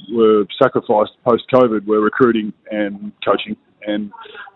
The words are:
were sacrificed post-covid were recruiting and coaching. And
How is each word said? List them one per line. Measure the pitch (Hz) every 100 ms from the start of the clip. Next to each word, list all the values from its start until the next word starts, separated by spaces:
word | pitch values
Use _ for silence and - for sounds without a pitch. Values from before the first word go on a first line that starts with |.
| -
were | 117 110 107 98 -
sacrificed | 131 120 - 107 107 _ -
post-covid | 113 - 127 123 107 101
were | 107
recruiting | 107 - 123 113 107 - -
and | 107 104 101 104 - -
coaching. | 101 104 110 _ _ 104
And | 104 104 - - - -